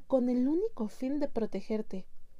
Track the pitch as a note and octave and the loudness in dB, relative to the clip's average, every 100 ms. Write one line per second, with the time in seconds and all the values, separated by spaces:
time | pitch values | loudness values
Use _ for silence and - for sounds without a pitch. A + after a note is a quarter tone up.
0 | - C4 B3 B3 B3+ D#4+ A4 - G#3+ - | 2 4 4 4 4 2 0 -2 -4 -2
1 | C4 C#4+ C#4+ - G#3+ G3 - A3 G#3+ F#3+ | -2 0 0 0 0 -2 -2 -2 -2 -4
2 | - - - - | -6 -8 -8 -10